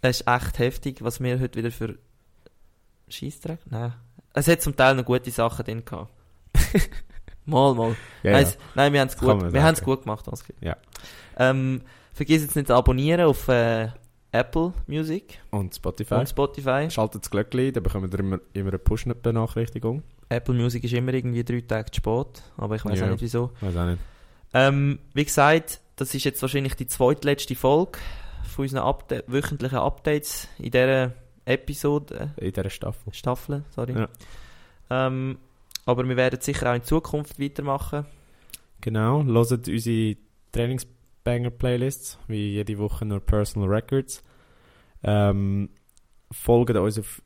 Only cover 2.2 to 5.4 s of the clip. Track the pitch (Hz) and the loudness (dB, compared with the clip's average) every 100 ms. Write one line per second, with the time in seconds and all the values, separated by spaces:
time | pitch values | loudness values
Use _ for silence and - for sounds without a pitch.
2.2 | _ _ - _ - _ _ _ _ - | _ _ -20 _ -20 _ _ _ _ -12
3.2 | 131 - 160 165 - 113 120 120 - - | -12 -10 -12 -12 -10 -8 -6 -10 -18 -20
4.2 | _ 135 143 165 - 143 131 135 123 123 | _ 0 4 4 2 4 6 6 2 0
5.2 | 123 117 | 0 0